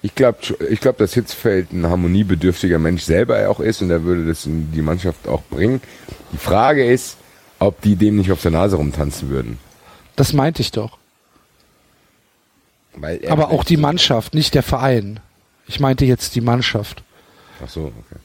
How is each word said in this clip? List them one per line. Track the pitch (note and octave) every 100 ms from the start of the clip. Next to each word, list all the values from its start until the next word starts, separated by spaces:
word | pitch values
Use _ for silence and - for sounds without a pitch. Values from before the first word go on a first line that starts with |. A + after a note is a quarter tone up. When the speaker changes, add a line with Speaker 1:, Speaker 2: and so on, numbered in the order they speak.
Speaker 1:
Ich | -
glaub, | - B2+ A2 - G#2 E2
ich | G#2+
glaub, | C3+ B2
dass | G#2
Hitzfeld | - A2 - A#2 F#2+ F2
ein | F#2 E2+
harmoniebedürftiger | F2+ F2 F#2+ G2+ F2 F2+ E2+ F#2 E2
Mensch | D#2+ F2
selber | - E2+ B2 A2 G2
auch | G#2
ist | - A2+
und | F#2
er | E2+
würde | E2+ F2 D#2+
das | D#2+
in | D2 D#2+ D#2
die | D#2+
Mannschaft | D2+ F2+ F2+ - -
auch | -
bringen. | - C2 G2+ C3 - - - - -
Die | C#2+
Frage | - G2 B2+ D3+ A#2+
ist, | B2+ - - _ _ _ _
ob | G2+ F2
die | G#2 G2
dem | G#2+ G#2
nicht | F#2
auf | F2+
der | F2
Nase | D#2+ G2+ F2+
rumtanzen | D2 D2 D2 C2+ C#2
würden. | C2+ A1+ A#1 - _ - - -
Speaker 2:
Das | - C3+
meinte | D3 C#3+ D#3+
ich | B2
doch. | - G#2 - _ _ _ _ _ _ _ _ _ _ _ _ _ _ _ _ _ _ _
Speaker 1:
Weil | - D2 E2+
er | -
Speaker 2:
Aber | D3+ D3
auch | D#3
die | - E3
Speaker 1:
so |
Speaker 2:
Mannschaft, | D3 E3+ - B2 -
nicht | D3+ D3
der | C#3+
Verein. | - C3 C3+ A#2+ G2+ G#2+ - _ _ _ -
Ich | -
meinte | C#3 C3
jetzt | C3+ B2 - B2
die |
Mannschaft. | A#2 B2 - G#2+ G2+ - - _ _ _ - -
Speaker 1:
Ach | B1+
so, | E2 D2+
okay. | A1 - -